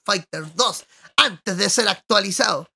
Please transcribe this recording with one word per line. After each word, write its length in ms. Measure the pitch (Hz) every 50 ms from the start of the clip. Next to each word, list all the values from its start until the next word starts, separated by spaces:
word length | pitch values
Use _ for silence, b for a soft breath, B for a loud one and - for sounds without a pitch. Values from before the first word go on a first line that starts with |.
| _
Fighter 500 | - 202 185 160 - - 156 156 156 165
dos, 300 | 170 247 226 - - - b b b b b b
antes 420 | - 294 277 190 160 _ - 190 175
de 120 | 202 196
ser 180 | - - 226 208
actualizado". 800 | 190 - _ _ 220 208 202 196 180 - 247 220 180 151 165 - _